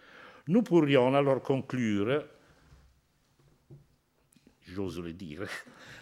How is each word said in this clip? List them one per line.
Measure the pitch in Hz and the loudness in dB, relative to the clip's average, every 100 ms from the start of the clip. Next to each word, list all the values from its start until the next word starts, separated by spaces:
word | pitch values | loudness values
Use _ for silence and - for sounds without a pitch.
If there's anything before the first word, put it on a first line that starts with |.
| - - - - - | -20 -20 -20 -12 0
Nous | 220 | 0
pourrions | 190 175 147 135 123 | 4 4 4 4 4
alors | 139 139 127 | 4 2 0
conclure, | - 135 - 127 113 101 104 143 - - _ _ _ - _ _ _ _ _ _ _ _ _ - _ _ _ _ _ _ _ _ | 0 -2 -2 -2 0 0 0 -2 -6 -18 _ _ _ -20 _ _ _ _ _ _ _ _ _ -20 _ _ _ _ _ _ _ _
j'ose | - 92 92 82 | -14 -10 -8 -8
le | 85 | -12
dire, | 82 85 78 | -12 -14 -12
<laughs> | 104 - - - - - | -12 -14 -16 -20 -20 -16